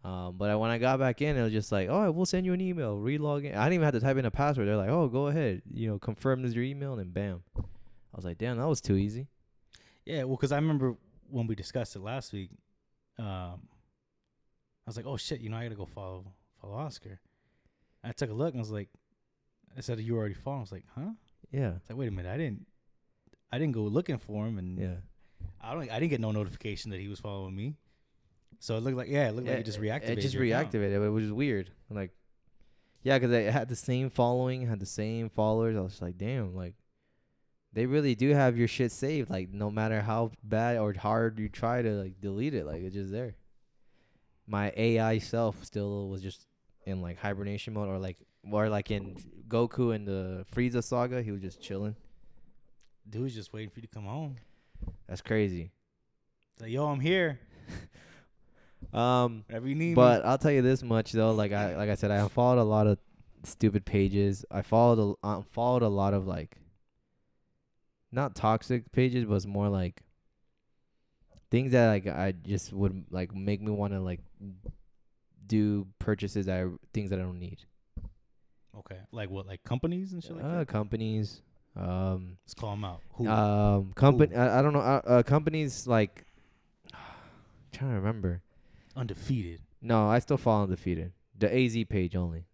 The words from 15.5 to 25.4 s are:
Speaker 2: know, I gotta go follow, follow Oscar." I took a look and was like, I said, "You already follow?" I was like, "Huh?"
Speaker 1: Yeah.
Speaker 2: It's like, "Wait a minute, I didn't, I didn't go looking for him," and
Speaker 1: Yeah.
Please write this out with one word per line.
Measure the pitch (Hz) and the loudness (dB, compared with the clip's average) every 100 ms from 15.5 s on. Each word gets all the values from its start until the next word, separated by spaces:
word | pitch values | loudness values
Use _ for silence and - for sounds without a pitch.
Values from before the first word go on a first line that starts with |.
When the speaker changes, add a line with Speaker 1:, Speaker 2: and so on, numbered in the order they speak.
Speaker 2:
know, | 113 | -8
I | |
gotta | 117 107 | -8 -10
go | |
follow, | 92 - 95 92 92 95 _ _ | -12 -12 -12 -12 -14 -20 _ _
follow | 101 | -14
Oscar." | 104 151 - - 98 _ _ _ _ _ _ _ _ | -10 -10 -12 -18 -20 _ _ _ _ _ _ _ _
I | 113 | -14
took | 117 131 | -6 -6
a | |
look | 110 160 | -2 -4
and | 127 | -4
was | 107 | -6
like, | 107 98 _ _ _ _ _ _ _ _ 131 | -8 -10 _ _ _ _ _ _ _ _ -14
I | |
said, | 120 117 | -8 -6
"You | 110 117 | -2 -2
already | 107 | -2
follow?" | 98 - 139 | -6 -8 -8
I | |
was | 107 | -10
like, | 95 - | -14 -16
"Huh?" | - 165 226 _ _ - | -12 -10 -10 _ _ -8
Speaker 1:
Yeah. | 135 127 90 | -4 -2 -4
Speaker 2:
It's | - | -10
like, | 120 | -8
"Wait | 127 | -6
a | |
minute, | 98 90 | -6 -6
I | 113 | -6
didn't, | 160 101 - _ _ _ _ _ _ _ _ | -6 -6 -12 _ _ _ _ _ _ _ _
I | 123 | -2
didn't | 156 | -2
go | 113 | 0
looking | 104 113 180 127 | 0 0 -2 -6
for | - 104 107 | -6 -6 -4
him," | 107 | -4
and | 90 92 | -6 -6
Speaker 1:
Yeah. | 92 90 - - - _ | -6 -8 -12 -20 -20 _